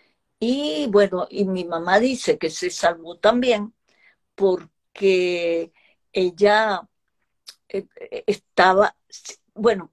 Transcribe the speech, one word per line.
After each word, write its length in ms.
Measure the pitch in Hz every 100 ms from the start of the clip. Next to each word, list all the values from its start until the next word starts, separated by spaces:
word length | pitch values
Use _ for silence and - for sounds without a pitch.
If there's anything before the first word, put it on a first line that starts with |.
| _ _ _ -
Y 480 | 226 269 294 302 277
bueno, 380 | 202 196 180 -
y 160 | - 190
mi 200 | 185 175
mamá 340 | 170 170 196
dice 380 | 247 254 - 151
que 120 | 160
se 180 | 160 180
salvó 460 | - 175 170 165 175
también 540 | 208 240 247 214 214 - _ _ _ _ _ -
porque 1400 | 196 180 - _ _ - 196 185 180 175 170 170 165 _ _ _ _
ella, 760 | - 180 175 202 208 220 185 - _ _ _ _ _ - - _
eh, 180 | 196 - -
eh, 240 | - - -
estaba, 680 | 202 _ - 185 185 208 - _ - - - _ -
bueno, 360 | 220 196 165